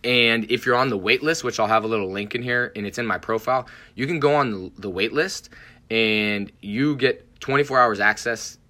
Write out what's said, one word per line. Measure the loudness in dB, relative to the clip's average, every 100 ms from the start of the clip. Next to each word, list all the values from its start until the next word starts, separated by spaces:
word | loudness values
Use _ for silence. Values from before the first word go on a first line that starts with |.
And | 2 4 4 2 0
if | -2 2
you're | 2
on | 2
the | 0
wait | 2 2
list, | 2 -2 -4
which | -2
I'll | 2
have | 2 2
a |
little | -2 -2
link | -6 -6 -6
in |
here, | -2 -2 -2 -6
and | -8
it's | -6
in | -4
my | -4
profile, | -2 -2 0 -2 -2 -20 -20 -8
you | -4
can | 0
go | 2 4
on | 2
the, | -4 -10 -10
the | -8
wait | -2 0
list, | 0 -2 -6 -14 -20 -20 -20 _
and | 0 2 2 0 -2 -6 _
you | -8 -2 0 2
get | 0 0 -8 _
twenty-four | -2 0 2 4
hours | 4 4
access | 2 2 -2 -4 -8 -16